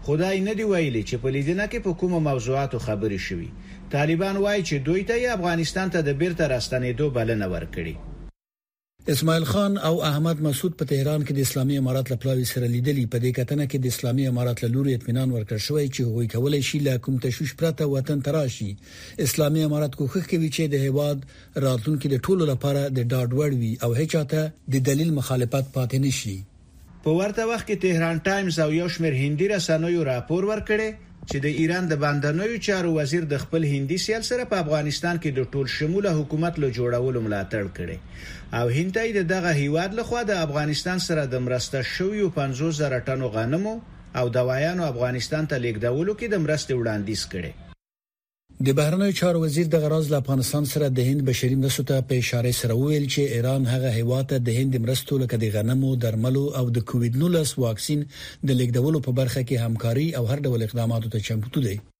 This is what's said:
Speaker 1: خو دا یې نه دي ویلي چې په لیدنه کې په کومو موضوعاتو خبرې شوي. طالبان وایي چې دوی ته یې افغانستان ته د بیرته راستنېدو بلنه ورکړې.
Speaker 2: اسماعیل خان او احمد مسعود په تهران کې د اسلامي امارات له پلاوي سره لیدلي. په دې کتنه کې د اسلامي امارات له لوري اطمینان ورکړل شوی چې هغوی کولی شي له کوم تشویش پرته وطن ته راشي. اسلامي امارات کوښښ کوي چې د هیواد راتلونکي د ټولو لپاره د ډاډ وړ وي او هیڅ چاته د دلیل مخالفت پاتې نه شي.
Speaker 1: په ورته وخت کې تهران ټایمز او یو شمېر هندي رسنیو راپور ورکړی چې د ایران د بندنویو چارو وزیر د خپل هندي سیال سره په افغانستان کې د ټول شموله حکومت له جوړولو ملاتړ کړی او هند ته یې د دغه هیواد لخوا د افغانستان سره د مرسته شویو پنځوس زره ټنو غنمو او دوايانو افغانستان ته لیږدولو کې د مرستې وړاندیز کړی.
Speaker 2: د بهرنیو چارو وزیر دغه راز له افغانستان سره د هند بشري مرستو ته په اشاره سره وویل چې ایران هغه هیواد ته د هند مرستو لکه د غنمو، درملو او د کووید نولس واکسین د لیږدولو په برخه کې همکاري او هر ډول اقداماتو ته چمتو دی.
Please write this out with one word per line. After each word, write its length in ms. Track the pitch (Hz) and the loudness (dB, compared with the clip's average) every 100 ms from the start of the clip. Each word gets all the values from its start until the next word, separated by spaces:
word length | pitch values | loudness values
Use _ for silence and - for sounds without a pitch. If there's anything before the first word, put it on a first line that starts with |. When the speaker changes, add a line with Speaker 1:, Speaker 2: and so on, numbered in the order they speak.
| - | 0
Speaker 1:
خو 100 | 151 | 0
دا 80 | 185 190 | 2 0
یې 60 | 196 | 0
نه 60 | |
دي 100 | 214 | -2
ویلي 400 | 220 185 151 117 | 0 2 2 -2
چې 120 | 101 123 | -4 -2
په 60 | 131 135 | -2 0
لیدنه 300 | 139 185 208 | 0 0 -2
کې 120 | 233 | -2
په 80 | 196 170 | -4 -2
کومو 180 | 180 175 151 | 0 2 0
موضوعاتو 500 | 135 117 139 135 117 117 | 0 0 -2 0 -4 -4
خبرې 340 | 104 104 98 - | -2 -2 -2 -4
شوي. 220 | 90 80 - - - - | -6 -8 -12 -16 -18 -4
طالبان 460 | 143 151 165 196 196 | 0 2 2 0 0
وایي 260 | 202 208 | 2 0
چې 220 | 175 143 135 | 0 -2 0
دوی 160 | 185 | 0
ته 120 | 202 233 | 2 0
یې 200 | 247 220 | 0 0
افغانستان 560 | 175 170 160 185 190 | 0 0 0 -2 0
ته 80 | 170 | 0
د 160 | 147 139 | 0 0
بیرته 240 | 180 170 151 | 0 0 0
راستنېدو 600 | 127 - 131 123 117 147 123 | 0 0 -2 -2 0 0 0
بلنه 300 | 113 110 95 | 0 0 -2
ورکړې. 420 | 87 82 - 82 76 - - - _ _ _ _ _ _ _ - | -4 -6 -8 -8 -8 -12 -16 -18 _ _ _ _ _ _ _ -2
Speaker 2:
اسماعیل 320 | 139 160 165 151 | 2 2 2 2
خان 260 | 196 202 202 | 2 2 2
او 180 | 156 170 156 | 0 0 0
احمد 320 | 147 165 156 151 | 2 2 2 0
مسعود 280 | 135 180 160 | 0 -2 -2
په 40 | 139 | 0
تهران 320 | 143 139 151 | 2 2 0
کې 100 | 143 139 | 0 0
د 100 | 131 | 0
اسلامي 300 | 139 131 143 | 2 2 2
امارات 340 | 131 131 131 | 2 0 -2
له 60 | 127 135 | -2 0
پلاوي 200 | 127 120 | 0 0
سره 160 | 131 120 120 | 0 0 2
لیدلي. 300 | 127 143 113 | 2 2 0
په 100 | 120 | 0
دې 80 | 123 123 | 0 0
کتنه 260 | 123 147 139 | 0 0 0
کې 120 | 139 | 0
د 180 | 127 - | -2 -2
اسلامي 320 | 123 127 135 | 0 0 0
امارات 360 | 120 123 120 | 0 0 0
له 60 | 117 127 | 0 0
لوري 180 | 139 | 2
اطمینان 380 | 120 117 120 131 | 0 0 0 0
ورکړل 340 | 120 104 107 - | -2 -2 -4 0
شوی 220 | 151 143 | 0 0
چې 120 | 131 | 0
هغوی 260 | 120 113 113 | 0 0 0
کولی 340 | 113 135 147 131 | 0 2 2 0
شي 100 | 147 143 | 0 0
له 180 | 123 - | 0 0
کوم 100 | 131 127 | -2 -2
تشویش 320 | 117 143 - | -2 -6 0
پرته 280 | 165 - 151 135 | -2 0 0 0
وطن 260 | 131 143 | 0 -2
ته 100 | 131 156 | 0 0
راشي. 340 | 135 - 107 101 - - - - 147 | 0 -4 -8 -8 -14 -20 -16 -4 -2
اسلامي 420 | - 147 156 156 | 2 2 4 2
امارات 320 | 147 147 - | 2 0 0
کوښښ 240 | 139 190 160 | -2 0 0
کوي 180 | 175 156 135 | 2 2 0
چې 80 | 156 | 0
د 160 | 139 135 | 2 2
هیواد 400 | 139 147 139 135 - - - 135 | 2 2 -2 -6 -20 -8 0 2
راتلونکي 400 | 127 110 151 147 131 | 2 0 0 2 0
د 100 | - | 2
ټولو 180 | 190 156 131 | 2 2 2
لپاره 260 | 139 139 139 | 0 0 0
د 100 | 131 120 | 0 0
ډاډ 180 | 131 120 127 | 0 2 2
وړ 120 | 147 131 | 2 2
وي 160 | 113 113 | 0 0
او 100 | 120 120 | 0 0
هیڅ 100 | 160 160 | 2 0
چاته 260 | 139 156 156 - - | 0 0 -2 -6 -2
د 160 | 131 131 | 2 2
دلیل 240 | 139 165 147 | 2 2 0
مخالفت 440 | 123 127 120 139 135 135 | 0 0 2 0 -2 -2
پاتې 220 | 123 131 139 | 0 2 0
نه 40 | 131 | 0
شي. 160 | 110 95 98 - - - - - 156 | -4 -8 -12 -20 -20 -20 -20 -4 0
Speaker 1:
په 60 | 165 | 2
ورته 260 | 202 208 226 | 2 0 -2
وخت 180 | 226 - | -2 -2
کې 140 | 208 | 0
تهران 360 | 185 165 165 165 190 | 2 2 2 0 0
ټایمز 320 | 196 185 151 | 0 0 2
او 60 | 151 | 2
یو 120 | 160 175 | 2 0
شمېر 220 | - 165 131 | 0 0 2
هندي 260 | 143 151 196 | 0 2 2
رسنیو 500 | 202 160 160 165 170 143 | 2 2 2 2 2 2
راپور 360 | 123 - 170 196 | -2 0 0 0
ورکړی 420 | 214 208 214 220 214 - - - | -2 0 0 0 -6 -18 -18 -6
چې 80 | 143 143 | -2 -2
د 120 | 156 | 0
ایران 280 | 160 180 180 | 2 2 0
د 100 | 151 | 0
بندنویو 580 | 147 147 147 160 214 233 - | 2 2 0 0 -2 -2 0
چارو 260 | 190 170 160 | 0 2 0
وزیر 260 | 143 170 160 | 2 0 0
د 100 | 143 | -4
خپل 240 | - 165 151 | -2 0 2
هندي 260 | 139 139 180 185 | 0 0 -2 0
سیال 180 | 220 220 | -2 0
سره 160 | 247 247 | -2 0
په 100 | 196 156 | -2 0
افغانستان 540 | 151 147 139 170 175 | 0 0 -2 -2 0
کې 160 | 156 131 | -2 -2
د 100 | 123 139 | -2 -2
ټول 120 | 135 | -2
شموله 400 | - 151 190 202 156 | -2 0 0 2 0
حکومت 420 | 143 156 170 160 | 0 -2 -2 0
له 60 | 139 117 | -2 0
جوړولو 480 | 120 120 127 123 110 | 0 0 0 -2 -2
ملاتړ 400 | 101 95 110 98 - | -2 -2 -4 -4 -6
کړی 180 | 87 85 - - - - - 117 | -8 -8 -14 -16 -16 -16 -6 -2
او 60 | 120 131 | 0 0
هند 180 | 185 208 | 0 -2
ته 80 | 226 | 0
یې 60 | 208 | 0
د 100 | 170 | 0
دغه 180 | 185 208 147 | 0 2 2
هیواد 400 | 143 156 190 220 | 2 0 -2 -4
لخوا 240 | 220 240 220 | -4 -2 0
د 100 | 190 156 | 0 0
افغانستان 580 | 147 151 151 180 180 175 | 0 -2 -2 -2 -2 0
سره 180 | 156 139 | 0 0
د 120 | 123 123 | -2 0
مرسته 360 | 123 - 139 127 - | -2 -2 -4 -4 -2
شویو 360 | 185 208 196 160 | -2 0 0 0
پنځوس 400 | 135 127 160 151 | -2 -2 -2 0
زره 200 | 147 127 123 | 0 0 -2
ټنو 240 | 131 127 107 | -2 -2 -2
غنمو 400 | 117 160 208 226 - - - 123 | 0 0 -2 -6 -12 -20 -8 -2
او 40 | 123 120 | 0 2
دوايانو 500 | 123 131 156 180 160 | 2 2 0 0 -2
افغانستان 500 | 123 123 127 - 156 156 | 0 -2 -2 -4 -2 -2
ته 100 | 135 120 | -2 -2
لیږدولو 520 | 104 120 131 185 208 | 0 0 0 -2 -2
کې 80 | 233 | -2
د 40 | 202 151 | 0 2
مرستې 260 | 151 - 127 | 0 0 -2
وړاندیز 480 | 113 107 101 104 - 95 | 0 -2 -2 -4 -6 -8
کړی. 180 | 80 - - - _ _ _ _ _ _ _ - 135 | -8 -12 -20 -20 _ _ _ _ _ _ _ 0 2
Speaker 2:
د 100 | 139 | 4
بهرنیو 380 | 151 180 202 185 | 2 2 2 2
چارو 200 | 180 165 | 2 4
وزیر 240 | 160 143 165 | 2 2 2
دغه 200 | 160 151 | 2 4
راز 180 | 156 151 | 2 2
له 60 | 147 | 0
افغانستان 440 | 135 135 127 147 147 | 2 0 2 0 0
سره 160 | 151 147 127 | 0 2 2
د 100 | 123 | 2
هند 160 | 143 135 | 2 2
بشري 260 | 120 127 135 | 2 2 2
مرستو 220 | 135 - 135 | 2 0 0
ته 140 | 135 123 | 0 2
په 120 | 127 | 0
اشاره 280 | 117 120 123 120 | 0 0 0 0
سره 160 | 117 113 | 0 2
وویل 320 | 143 151 139 | 2 2 0
چې 200 | 147 139 117 | 0 2 2
ایران 280 | 123 135 123 | 0 2 2
هغه 180 | 131 131 113 | 2 2 0
هیواد 340 | 117 127 135 | 2 0 0
ته 100 | 135 120 | 0 2
د 100 | 117 | 2
هند 180 | 135 131 | 2 2
مرستو 340 | 113 131 - 139 | 0 -2 0 0
لکه 160 | 123 117 | 0 0
د 100 | 110 104 | 0 0
غنمو، 400 | 107 131 135 127 | 2 2 2 2
درملو 400 | 117 110 123 135 143 135 | 0 2 2 2 0 0
او 40 | 123 117 | 0 0
د 80 | - | 0
کووید 260 | 123 120 123 | 0 2 2
نولس 280 | 170 170 151 - | 4 4 2 0
واکسین 420 | 120 104 - 151 147 | 0 0 -2 -2 -2
د 440 | - - - 135 127 | -10 -16 -4 0 2
لیږدولو 420 | 123 123 135 160 - | 4 2 2 2 0
په 100 | 123 | 0
برخه 240 | 127 135 | 0 0
کې 220 | 127 127 117 | 0 0 0
همکاري 420 | 113 117 123 160 147 | 0 0 2 0 0
او 20 | 110 | 0
هر 160 | 143 139 | 0 0
ډول 220 | 117 110 | 0 0
اقداماتو 440 | 120 113 117 113 110 | 0 0 0 -2 -4
ته 80 | - | -2
چمتو 340 | 110 113 156 120 | -2 -2 0 0
دی. 100 | 104 - | -2 -8